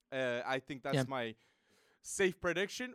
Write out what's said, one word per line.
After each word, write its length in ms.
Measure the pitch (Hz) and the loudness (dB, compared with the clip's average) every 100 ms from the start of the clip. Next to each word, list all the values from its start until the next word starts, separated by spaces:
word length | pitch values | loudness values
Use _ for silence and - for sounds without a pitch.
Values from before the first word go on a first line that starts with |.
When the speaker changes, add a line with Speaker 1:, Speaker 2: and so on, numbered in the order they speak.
| _ | _
Speaker 1:
Uh, 300 | 135 127 120 | 0 0 0
I 140 | 123 131 | 0 -2
think 240 | - 139 | -2 -6
that's 140 | 139 139 | 0 0
Speaker 2:
Yeah. 80 | 127 | 0
Speaker 1:
my 300 | 131 117 110 _ _ _ _ _ _ | -2 -4 -6 _ _ _ _ _ _
safe 380 | - - 190 175 | -8 2 2 4
prediction, 540 | 175 170 202 - 254 | 0 2 0 -2 -6